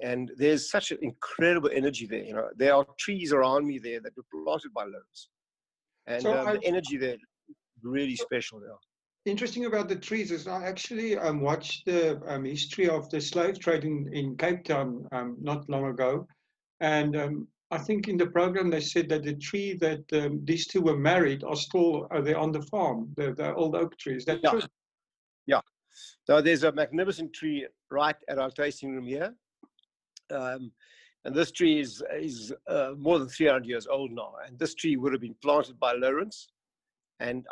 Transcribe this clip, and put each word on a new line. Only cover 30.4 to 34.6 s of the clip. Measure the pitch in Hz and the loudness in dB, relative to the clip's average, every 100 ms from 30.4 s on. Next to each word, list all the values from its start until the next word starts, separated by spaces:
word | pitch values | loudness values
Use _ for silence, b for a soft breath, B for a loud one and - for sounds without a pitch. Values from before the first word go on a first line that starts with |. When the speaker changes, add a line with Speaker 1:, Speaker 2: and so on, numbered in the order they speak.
| 127 131 123 _ b b b _ 131 | -6 -6 -10 _ b b b _ -4
Speaker 1:
and | 139 | 0
this | 165 | 0
tree | - 170 151 | 4 4 4
is, | 131 107 - 151 | 0 -6 -8 -6
is, | 160 117 107 - - | -6 -8 -10 -12 -2
uh, | 160 135 143 | 0 0 0
more | 143 170 | 4 4
than | 131 | 2
three | - 156 | 2 4
hundred | 131 117 | 4 0
years | 120 120 | -6 -2
old | 135 135 | -4 -4
now. | 117 107 113 127 | -8 -12 -14 -16
And | |
this | 123 | -6